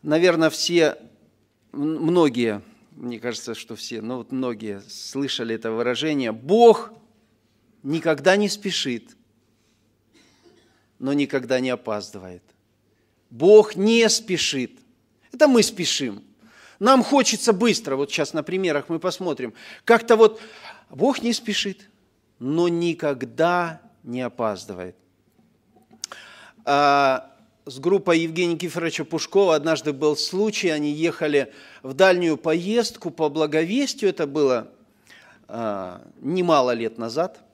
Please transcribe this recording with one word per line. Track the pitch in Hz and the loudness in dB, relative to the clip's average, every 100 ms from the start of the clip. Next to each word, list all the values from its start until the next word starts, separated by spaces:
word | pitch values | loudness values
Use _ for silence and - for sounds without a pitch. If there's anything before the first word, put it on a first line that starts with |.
Наверное, | 151 156 180 165 160 | 0 2 4 4 0
все, | - - 170 156 - - _ _ _ _ _ _ | 0 -2 2 2 0 -18 _ _ _ _ _ _
м-, | - | -6
многие, | 147 160 160 175 156 120 117 104 - _ _ | -4 -2 0 4 2 2 -2 -4 -10 _ _
мне | - 120 117 | -16 -12 -10
кажется, | 120 113 - 110 | -10 -10 -12 -12
что | - 113 | -12 -16
все, | - 113 | -12 -12
но | 110 127 | -10 -10
вот | 117 | -8
многие | 131 127 113 110 98 98 | -6 -6 -6 -10 -12 -14
слышали | - - 135 139 - 117 113 | -18 -12 -8 -6 -6 -6 -6
это | 113 | -6
выражение: | 110 120 120 156 147 120 | -4 -4 -4 -4 -4 -4
«Бог | 110 131 214 233 208 - - _ _ _ _ _ _ _ _ | -6 0 6 8 6 0 -18 _ _ _ _ _ _ _ _
никогда | 139 160 165 151 143 196 | -6 -4 0 2 4 4
не | 208 | 2
спешит, | 208 202 170 139 120 - _ _ _ _ _ _ _ _ _ _ _ _ _ _ _ _ _ _ _ | -4 -6 -6 -6 -8 -10 _ _ _ _ _ _ _ _ _ _ _ _ _ _ _ _ _ _ _
но | 131 | -4
никогда | 143 139 139 120 131 | -2 0 -4 -2 -2
не | 127 | 0
опаздывает». | 123 - 104 107 101 92 90 _ _ _ _ _ _ _ _ _ | -4 -4 -8 -8 -16 -16 -20 _ _ _ _ _ _ _ _ _
Бог | 117 170 214 208 - | 2 8 10 8 2
не | 202 233 226 | 2 4 4
спешит. | - - 175 - 139 123 _ _ _ _ _ _ | 0 -4 -4 -4 -4 -6 _ _ _ _ _ _
Это | 247 302 | 2 6
мы | 247 | 6
спешим. | - 190 170 - 131 98 - _ _ - - _ | 4 -2 -4 -4 -6 -8 -18 _ _ -20 -20 _
Нам | 208 262 | 4 4
хочется | - 277 254 220 - | 6 2 2 0 0
быстро, | 190 233 185 - 135 | 2 2 0 -2 -4
вот | 143 | -4
щас | - 147 | -4 -4
на | 160 | -4
примерах | 147 185 185 147 - | -4 -4 -2 -2 -4
мы | 165 | -4
посмотрим. | 180 175 185 139 123 - - - - | -4 -6 -6 -6 -8 -12 -20 -16 0
Как-то | 233 226 226 | 0 4 6
вот | 220 220 - - - - _ | 6 4 -18 -20 -20 -20 _
Бог | 131 226 269 | -2 -2 0
не | 233 | -4
спешит, | 233 - 196 202 - _ _ _ _ _ _ | -4 -4 -6 -6 -10 _ _ _ _ _ _
но | 123 156 175 | -4 0 0
никогда | 170 170 165 151 135 123 117 165 175 170 160 _ _ | 0 -2 -2 -4 -4 -8 0 0 2 -2 -10 _ _
не | - 123 | -12 -8
опаздывает. | 123 117 113 95 90 90 90 - _ _ _ _ _ _ _ _ _ _ - - - - - _ - | -8 -4 -4 -4 -10 -12 -12 -16 _ _ _ _ _ _ _ _ _ _ -18 -18 -20 -20 -20 _ 0
А, | 143 143 143 139 131 - _ _ _ - | 2 4 4 4 0 -4 _ _ _ -18
с | 131 | -6
группой | 165 196 180 165 | 0 0 2 0
Евгения | 165 160 175 165 | 0 -2 -2 -2
Никифоровича | 175 165 165 - 156 | -6 -6 -6 -6 -6
Пушкова | 165 - 196 190 156 | -6 0 2 4 2
однажды | 151 156 151 | 0 -2 -2
был | 135 151 147 | 0 0 0
случай, | - 180 220 208 180 | -4 -2 -2 0 -2
они | 156 147 | -2 -4
ехали | 147 170 165 151 143 131 - - - | -2 -4 -2 0 0 0 -10 -20 -18
в | 131 | -14
дальнюю | 135 190 180 175 147 | 4 4 4 0 -2
поездку | 160 165 175 233 220 - 175 | -2 -2 -2 -2 -2 -6 -12
по | 165 156 | -4 -2
благовестию, | 143 151 156 165 240 277 - 202 | 0 0 0 0 -2 -4 -2 -2
это | 180 151 | -2 -4
было, | 143 139 123 110 _ _ _ _ - - _ _ | 0 2 2 -4 _ _ _ _ -20 -20 _ _
а, | 117 113 101 92 90 - - | -8 -6 -6 -10 -14 -20 -12
немало | 131 185 175 151 127 | -6 -2 2 2 2
лет | 117 113 113 | 0 -4 -6
назад. | 117 127 185 - _ | -8 -4 -4 -6 _